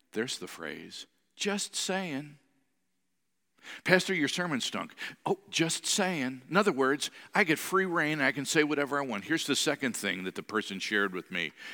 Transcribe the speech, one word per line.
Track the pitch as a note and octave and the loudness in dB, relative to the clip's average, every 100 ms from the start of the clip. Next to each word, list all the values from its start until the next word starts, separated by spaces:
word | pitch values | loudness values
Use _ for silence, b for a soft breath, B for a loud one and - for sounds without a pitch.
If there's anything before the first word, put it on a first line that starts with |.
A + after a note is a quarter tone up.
| _ | _
There's | G#2 B2+ - | -6 -4 -6
the | F2 | -10
phrase. | - D#2 D#2 F2 - - _ _ - | -10 -10 -10 -12 -14 -16 _ _ -6
Just | G3+ G3+ - - | -2 -2 -4 -4
saying. | - F#3+ F#3 C3+ D3+ D3 _ _ _ _ _ _ _ _ _ _ _ _ B B | -2 -2 -2 -6 -8 -16 _ _ _ _ _ _ _ _ _ _ _ _ B B
"Pastor, | - F#3 F#3 | 4 4 4
your | F#3 C#3 | 0 0
sermon | - F3 B2+ | 0 -2 -2
stunk." | - G2+ D#2+ - B B - | -2 -6 -8 -10 B B -2
Oh, | G3 - | -2 -2
just | - E3 - - | 0 0 0 0
saying. | - F#3 E3 B2+ C3 - | 0 0 0 -4 -6 0
In | F3 | 4
other | G#3 | 4
words, | C3+ C3 D3 - B B F#3 | 4 4 2 -2 B B 2
I | |
get | F3 D3 | 4 2
free | - F#3+ F#3+ | 2 2 2
rein. | E3+ D3+ D3+ | 0 0 2
I | C3+ | 0
can | C#3+ C3+ | 0 2
say | D#3+ | 4
whatever | D3 C#3+ C#3 C#3+ | 4 4 0 0
I | C#3 | -2
want. | G2+ A#2 | -4 -2
Here's | D#3+ - | 0 2
the | C3+ | 2
second | D#3 C#3+ C3 G2+ | 2 0 -2 -2
thing | G2 F2+ | -2 -2
that | F#2 F#2+ | -4 -8
the | |
person | - G#2+ - F#2+ | -4 -4 -2 -4
shared | - G#2 G2+ | -2 0 0
with | F2+ - | -2 -6
me. | F2+ D#2 - B | -6 -6 -8 B